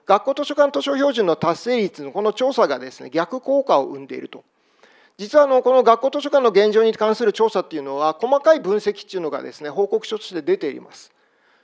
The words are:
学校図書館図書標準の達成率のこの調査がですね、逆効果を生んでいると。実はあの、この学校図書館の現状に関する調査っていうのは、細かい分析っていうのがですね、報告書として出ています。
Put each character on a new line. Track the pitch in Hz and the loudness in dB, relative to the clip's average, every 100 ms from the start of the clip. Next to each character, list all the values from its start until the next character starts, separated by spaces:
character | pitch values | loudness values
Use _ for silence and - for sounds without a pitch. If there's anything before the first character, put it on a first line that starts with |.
| - | 0
学 | 202 | 2
校 | 262 | 2
図 | 277 | -4
書 | 285 | -4
館 | 294 285 | 0 0
図 | 285 | 0
書 | 277 | -4
標 | 277 285 | 0 0
準 | 233 190 | 0 0
の | |
達 | 156 160 165 | 0 -2 -2
成 | 233 247 | -2 -2
率 | 190 - | -2 -6
の | 139 | -10
こ | 160 | -4
の | 214 | -4
調 | 208 254 | 0 0
査 | 247 180 | 2 0
が | 131 | 0
で | 127 | -8
す | - | -16
ね、 | 131 | -6
逆 | 143 170 254 | -4 -4 -6
効 | 254 277 | -2 -2
果 | 269 156 | 2 2
を | 135 | 0
生 | 139 | -6
ん | 135 | -12
で | |
い | 127 | -14
る | 127 | -14
と。 | - - _ _ _ _ _ _ - | -16 -20 _ _ _ _ _ _ -16
実 | 202 302 | 0 4
は | |
あ | 285 | 4
の、 | 262 | 4
こ | 247 | 4
の | 254 | 4
学 | 233 233 | 4 4
校 | 269 | 2
図 | - | -4
書 | 285 | 0
館 | 277 | 2
の | 247 | 4
現 | 190 214 | 4 4
状 | 214 | 4
に | 226 | 2
関 | 214 214 | 2 0
す | 214 | 0
る | 233 | 0
調 | 196 220 | 0 0
査 | 202 | 0
っ | 175 | -4
て | 156 | -8
い | |
う | |
の | 139 139 | -8 -2
は、 | 156 156 | -2 -2
細 | 240 277 | 0 2
か | 294 | 4
い | 320 | 2
分 | 180 208 | 2 -2
析 | 208 208 - | -2 -6 -8
っ | |
て | 190 | -8
い | |
う | |
の | 160 | -6
が | 135 | -6
で | 131 | -10
す | - | -14
ね、 | 147 | -8
報 | 143 202 | -2 0
告 | 220 | -2
書 | - 214 | -4 -10
と | |
し | - | -8
て | 180 | -6
出 | 147 190 | -2 -2
て | 156 | -2
い | 123 | -8
ま | - | -14
す。 | - - _ _ _ _ _ | -20 -20 _ _ _ _ _